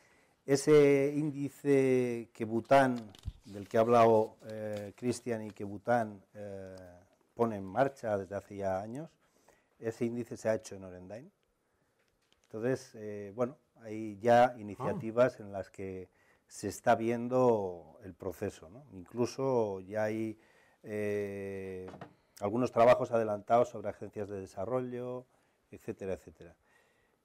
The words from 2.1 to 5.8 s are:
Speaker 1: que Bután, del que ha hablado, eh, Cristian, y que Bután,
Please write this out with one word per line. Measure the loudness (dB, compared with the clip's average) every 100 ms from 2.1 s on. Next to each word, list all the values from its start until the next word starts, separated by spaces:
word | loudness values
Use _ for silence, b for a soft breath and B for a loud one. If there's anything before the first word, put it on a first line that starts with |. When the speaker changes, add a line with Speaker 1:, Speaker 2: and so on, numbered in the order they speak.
| -2 -8
Speaker 1:
que | -8
Bután, | -2 -2 6 8 8 2 -8 -12 -14 -14
del | -16 -14 -2
que | 2
ha |
hablado, | 4 6 8 6 2 -4
eh, | -16 -10 -8 -8 -10 -6
Cristian, | -4 -4 -4 -6
y | -8
que | -12
Bután, | -12 -10